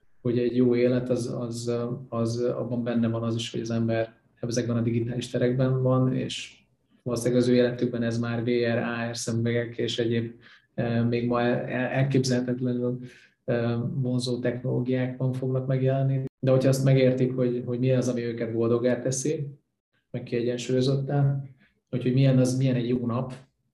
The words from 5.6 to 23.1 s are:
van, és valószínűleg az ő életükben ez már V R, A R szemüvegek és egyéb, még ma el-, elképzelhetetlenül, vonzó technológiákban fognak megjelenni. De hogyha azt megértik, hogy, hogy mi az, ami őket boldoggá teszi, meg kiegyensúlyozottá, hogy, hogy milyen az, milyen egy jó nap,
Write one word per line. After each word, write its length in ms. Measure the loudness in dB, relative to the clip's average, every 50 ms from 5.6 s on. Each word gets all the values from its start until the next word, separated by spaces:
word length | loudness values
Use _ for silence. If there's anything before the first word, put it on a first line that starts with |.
| 2 2 2 2
van, 320 | 2 2 4 4 2 2 0
és 420 | -2 -4 -4 -6 -10 -12 -14 -18 _ _ _ _ _ _ _ _ _
valószínűleg 400 | -6 -4 -4 -2 0 2 2 4
az 60 | 4 6
ő 60 | 6
életükben 480 | 6 4 4 2 0 -2 -2 -2 -2
ez 160 | -2 -2 -2 -2
már 260 | -2 -2 -2 -2 0
V 40 | 0
R, 300 | 0 2 2 2 0 0
A 320 | 0 -2 -4 -4 -4 -6
R 60 | -6
szemüvegek 640 | -6 -4 -2 -2 0 0 0 0 0 -2 -4 -4 -4
és 200 | -4 -2 0 0
egyéb, 340 | 0 0 0 0 -2 -4 -10 -14 -20 -20 -20 _ _ _ -6 -4 -2 0 0 2 2 2
még 180 | 0 0 0
ma 140 | 0 0 2
el-, 280 | 2 2 0 0 -2 -4
elképzelhetetlenül, 1300 | -4 -2 -2 -2 0 0 0 2 2 0 2 2 0 0 0 -2 -4 -2 -2 -2 -2 -2 -2 -2 -4 -6 -8 -14 -18 -20 -20 _ _ _ -6 -4 -2 0 0 0 -2 -2 -2 -4 -2
vonzó 440 | -2 -2 -2 -2 -2 -2 -2 -4 -2
technológiákban 960 | -2 -4 -4 -4 -4 -4 -2 -2 0 0 0 -2 -2 -4 -4 -2 -2 -2
fognak 340 | -2 -2 -4 -2 -2 -2 -2
megjelenni. 580 | -2 -2 0 2 0 0 2 0 0 0 -2 -4 -6 _ -2
De 100 | 2 2
hogyha 180 | 4 4 4 4
azt 160 | 2 4 4
megértik, 500 | 4 6 6 6 6 4 4 0 0 0
hogy, 280 | 0 0 0 0 -2 -4
hogy 120 | -4 -2 0
mi 120 | 2 2
az, 160 | 2 2 2 0
ami 140 | -2 -2
őket 300 | -4 -4 -4 -4 -6 -4
boldoggá 460 | -2 0 2 2 2 2 2 0 0 0
teszi, 480 | -2 -4 -4 -2 -2 -2 -2 -2 -6 -8 -10 -16 _ _ _ _ _ _ _ _ _ _
meg 120 | -10 -10
kiegyensúlyozottá, 1160 | -6 -4 -4 -2 -2 -2 -4 -4 -4 0 0 2 2 2 2 0 -2 0 2 2 2 2 2 -2 -6 -10 -16 _ _ _ _ _ _ -6
hogy, 140 | -6 -2
hogy 100 | 0 2
milyen 260 | 4 4 4 6 6 4
az, 180 | 4 2 2
milyen 180 | 2 2 2 2
egy 140 | 0 0 0
jó 180 | -2 -2 -2
nap, 280 | -2